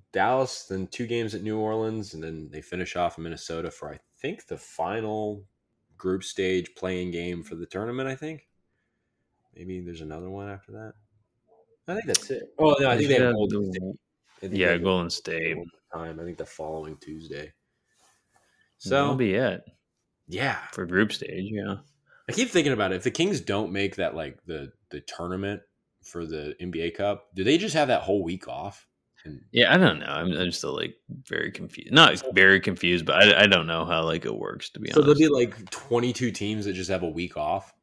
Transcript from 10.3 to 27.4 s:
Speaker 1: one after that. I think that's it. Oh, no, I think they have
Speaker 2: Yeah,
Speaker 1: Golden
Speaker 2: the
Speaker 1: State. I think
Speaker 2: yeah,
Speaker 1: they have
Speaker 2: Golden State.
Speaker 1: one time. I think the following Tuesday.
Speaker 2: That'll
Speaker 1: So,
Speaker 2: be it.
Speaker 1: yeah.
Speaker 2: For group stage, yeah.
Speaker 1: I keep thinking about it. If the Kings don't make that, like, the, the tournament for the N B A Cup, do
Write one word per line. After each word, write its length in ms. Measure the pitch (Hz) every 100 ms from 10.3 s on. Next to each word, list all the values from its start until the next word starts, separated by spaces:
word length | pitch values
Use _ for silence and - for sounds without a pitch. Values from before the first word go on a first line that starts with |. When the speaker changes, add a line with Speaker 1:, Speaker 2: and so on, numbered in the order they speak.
Speaker 1:
one 180 | 98 101
after 240 | 98 -
that. 220 | 107 110 - _ _ _ _ _ _ _ _ -
I 60 |
think 120 | 202 175
that's 240 | - -
it. 120 | 127 - -
Oh, 180 | 156 139
no, 120 | 135
I 60 | 117
think 120 | 139
they 60 |
have 80 | 127
Speaker 2:
Yeah, 100 | 123
Speaker 1:
Golden 280 | 107 101 104
Speaker 2:
the 100 | 98
Speaker 1:
State. 100 | 92 92 - _ _ _ -
I 40 |
think 180 | 95 95
Speaker 2:
yeah, 80 | 87
Speaker 1:
they 60 |
have 100 | 87
Speaker 2:
Golden 280 | 92 90 85
State. 460 | - - 82 82 82
Speaker 1:
one 100 | 87 _ _
time. 260 | 82 82 80
I 40 |
think 140 | 85 80
the 60 | 76
following 500 | - 78 80 78 73
Tuesday. 560 | - 78 78 71 76 _ _ _ _ _ _ _ _ _ _ _ _ _
Speaker 2:
That'll 280 | 98 139 139
Speaker 1:
So, 20 |
Speaker 2:
be 200 | 131 110
it. 280 | 101 120 92 - _ _ _ _ _ -
Speaker 1:
yeah. 320 | 95 135 98 -
Speaker 2:
For 140 | - 87
group 260 | 92 107
stage, 340 | - - 92 101
yeah. 260 | 107 101 98 - _ _ _ -
Speaker 1:
I 40 |
keep 180 | 202 254
thinking 220 | 180 143
about 200 | 113 95
it. 40 | 95
If 80 |
the 60 | 127
Kings 300 | - 190 147
don't 320 | - 101 101
make 240 | 98 98 95
that, 180 | 82 80
like, 280 | 73 -
the, 280 | 87 76 69 _ -
the 100 | 73
tournament 640 | - - 87 92 98 101 _ _ _ _
for 240 | - 85 80
the 300 | 78 76 -
N 100 | 90
B 80 | 82
A 80 | 85
Cup, 380 | - 101 98 _
do 100 | 92